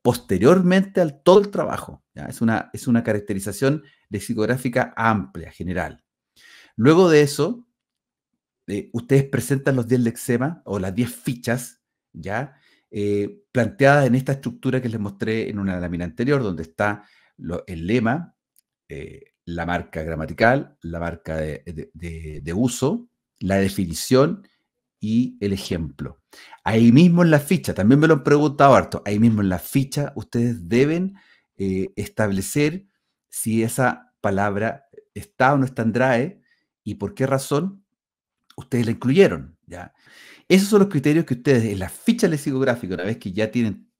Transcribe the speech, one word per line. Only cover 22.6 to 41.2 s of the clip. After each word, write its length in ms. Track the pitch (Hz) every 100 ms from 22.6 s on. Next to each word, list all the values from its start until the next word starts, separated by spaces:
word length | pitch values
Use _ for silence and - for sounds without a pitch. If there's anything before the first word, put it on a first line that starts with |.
| 247 - 131 233 - _ _ _
la 160 | 92 98
definición 920 | 98 - 87 76 - 127 151 190 _ _ _ _ _ _
y 380 | 107 113 123 -
el 120 | 101
ejemplo. 680 | 98 - 87 80 - 67 - _ - - -
Ahí 280 | - 113 117
mismo 300 | 127 180 170
en 80 | 175
la 100 | 151
ficha, 340 | 143 156 -
también 260 | 95 98 139
me 80 | 160
lo 80 | 151
han 80 |
preguntado 520 | 151 147 151 139 139 113
harto, 280 | - 82 -
ahí 140 | 104
mismo 220 | 117 107
en 80 | 98
la 100 | 90
ficha 540 | - 139 139 - 143 -
ustedes 520 | 101 120 120 113 85
deben, 480 | 117 143 165 190 196 _ _ _ _
eh, 360 | 98 95 95 -
establecer 920 | - - 107 98 95 147 147 185 _ _ _ _ _
si 320 | - 113 110
esa 520 | 113 - 123 - _ _
palabra 640 | 104 98 101 101 110 - _ - _
está 400 | - - _ 127
o 40 | 143
no 80 | 131
está 180 | -
en 100 | 113
drae 480 | 120 131 120 151 - _ _ _ _
y 120 | - 101
por 180 | 98
qué 140 | - 127
razón 560 | 135 - 143 185 196 _ _ _ _ _ _ _ -
ustedes 300 | - 120 113
la 80 |
incluyeron, 640 | 107 123 156 190 82 67 _ _
¿ya? 260 | 87 90 _ _ - - - _
Esos 220 | 185 196
son 100 | 208
los 100 | 196
criterios 360 | 151 147 156